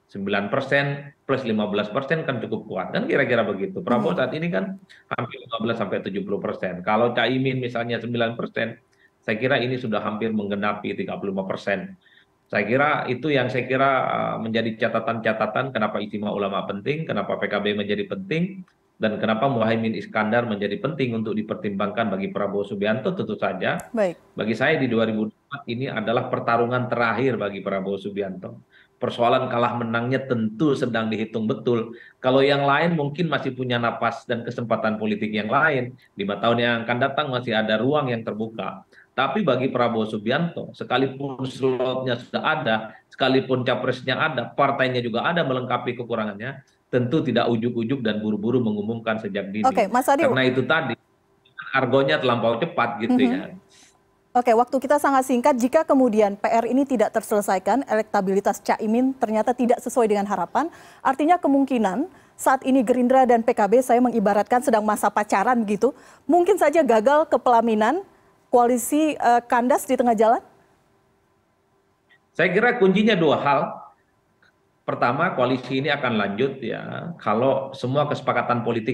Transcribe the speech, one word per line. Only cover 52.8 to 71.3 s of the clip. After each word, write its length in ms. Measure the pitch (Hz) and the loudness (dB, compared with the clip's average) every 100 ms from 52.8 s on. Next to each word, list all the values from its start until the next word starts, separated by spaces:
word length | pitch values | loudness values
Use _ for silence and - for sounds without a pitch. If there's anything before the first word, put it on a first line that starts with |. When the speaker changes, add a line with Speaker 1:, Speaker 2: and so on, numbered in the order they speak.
| 117 113 | -2 -2
Speaker 1:
gitu, 160 | 113 247 | 0 2
Speaker 2:
Mhm. 160 | 254 | 2
Speaker 1:
ya. 120 | 262 - - - _ - _ _ _ _ | 0 -6 -14 -20 _ -20 _ _ _ _
Speaker 2:
Oke, 240 | 247 247 | 0 4
waktu 240 | 226 240 269 | 4 4 0
kita 240 | 254 294 | 2 2
sangat 240 | 294 269 262 | 4 2 2
singkat. 320 | 247 277 269 | 2 4 4
Jika 260 | 240 320 | 4 2
kemudian 540 | 320 285 254 214 208 202 | 4 4 6 6 4 2
P 80 | 214 | 0
R 220 | 226 233 | 2 2
ini 160 | 254 277 | 0 2
tidak 260 | 254 208 | 2 2
terselesaikan, 720 | 226 - 208 202 190 196 233 277 | 0 0 0 2 0 2 0 2
elektabilitas 680 | 214 220 208 190 196 202 196 | -2 0 0 2 2 0 -2
Caimin 500 | - 208 220 226 262 262 | -2 -2 0 2 2 0
ternyata 400 | 226 220 220 247 | 0 2 0 2
tidak 240 | 240 247 | 2 2
sesuai 240 | - 254 220 | 0 0 2
dengan 240 | 208 202 | 2 0
harapan, 400 | 190 175 233 311 - - - | -2 -2 -2 -2 -6 -20 -4
artinya 340 | - 262 311 349 | -2 2 4 4
kemungkinan 680 | 330 277 269 254 202 185 359 - _ - | 4 2 2 2 2 0 -4 -8 _ -4
saat 240 | - 262 | 2 2
ini 240 | 269 262 233 | 4 2 4
Gerindra 400 | 247 247 262 254 | 2 4 6 6
dan 160 | 240 | 4
P 100 | 226 240 | 4 2
K 100 | 202 | 4
B, 140 | 233 | 4
saya 160 | 254 240 | 4 4
mengibaratkan, 640 | 247 233 208 208 208 247 | 4 2 2 2 2 2
sedang 240 | 240 220 214 | 4 2 2
masa 240 | 202 208 | 0 0
pacaran 500 | 214 208 202 202 247 208 | 0 0 2 2 2 0
gitu, 320 | 208 240 - - - - | 0 0 -2 -12 -12 2
mungkin 320 | 339 349 392 | 4 4 4
saja 240 | 320 330 277 | 4 4 4
gagal 400 | 220 214 294 320 | 4 6 4 4
ke 160 | 269 | 2
pelaminan, 640 | 262 233 233 214 214 330 403 _ _ _ _ | 4 4 4 2 2 0 -6 _ _ _ _
koalisi, 640 | 247 240 247 - 302 311 - | 4 6 2 0 2 2 2
eh, 240 | 233 240 240 | 2 2 2
kandas 400 | 254 247 320 - | 0 2 0 2
di 80 | 262 | 2
tengah 160 | 240 | 2
jalan? 280 | 214 220 277 - _ _ _ _ _ _ _ _ | 4 4 4 0 _ _ _ _ _ _ _ _